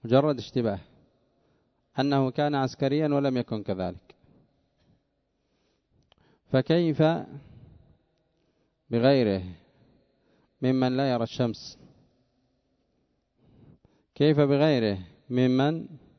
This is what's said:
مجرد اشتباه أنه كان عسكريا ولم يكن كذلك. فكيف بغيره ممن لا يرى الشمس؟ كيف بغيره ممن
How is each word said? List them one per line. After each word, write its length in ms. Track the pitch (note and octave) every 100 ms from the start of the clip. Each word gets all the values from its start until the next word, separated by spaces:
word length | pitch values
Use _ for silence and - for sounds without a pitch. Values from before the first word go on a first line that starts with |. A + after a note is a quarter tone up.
مجرد 340 | A2+ B2+ D3+ C3
اشتباه 420 | G#2 - A2+ G2 - _ _ _ _ _ _ _ _ _ _ -
أنه 320 | C#3 C#3 C3
كان 240 | B2+ D3
عسكريا 540 | C#3+ C3 - C3+ C#3+ D#3
ولم 280 | C#3+ C#3 B2+
يكن 260 | A#2+ G#2+
كذلك. 520 | G2 F#2+ F#2 F2+ _ - _ _ _ _ _ _ _ _ _ _ _ _ _ _ _ _ _ _ _ _ _ _ _
فكيف 500 | C3+ - E3 E3+ C#3+ D#3 E3 - C#3+ - - - - _ _ _ _ _ _ _ _ _ _ _
بغيره 520 | A#2 B2 C#3 A2+ F#2+ F#2 E2+ _ _ _ _ _ _ _ _ _ _
ممن 340 | B2+ C3 B2+ B2+
لا 160 | C#3
يرى 100 | B2
الشمس؟ 560 | A#2 - B2 A2 - - - _ _ _ _ _ _ _ _ _ _ _ _ _ _ _ _ _ - - _ _ _
كيف 260 | - D3 D3
بغيره 580 | C#3+ C#3 D#3 C3+ A2 F#2+ F2+ _ _
ممن 560 | B2 B2+ B2+ C#3 E3 - D3+ -